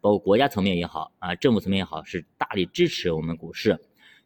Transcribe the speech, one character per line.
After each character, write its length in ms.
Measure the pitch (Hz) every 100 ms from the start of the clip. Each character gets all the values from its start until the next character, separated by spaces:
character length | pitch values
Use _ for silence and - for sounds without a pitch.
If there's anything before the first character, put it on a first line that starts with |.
包 80 | 104
括 100 | 101
国 160 | 92 107
家 120 | 139
层 160 | -
面 120 | 98 90
也 100 | 85
好 260 | 80 80 _
啊， 160 | 90 87
政 180 | 139
府 60 | 110
层 100 | 92
面 80 | 98
也 60 |
好， 200 | 90 78
是 220 | - 90 - _
大 80 | -
力 180 | 101 87
支 220 | - 175
持 240 | - 87
我 100 | 80
们 160 | 78 78
股 160 | 82
市。 260 | - 110 85 - _ _ _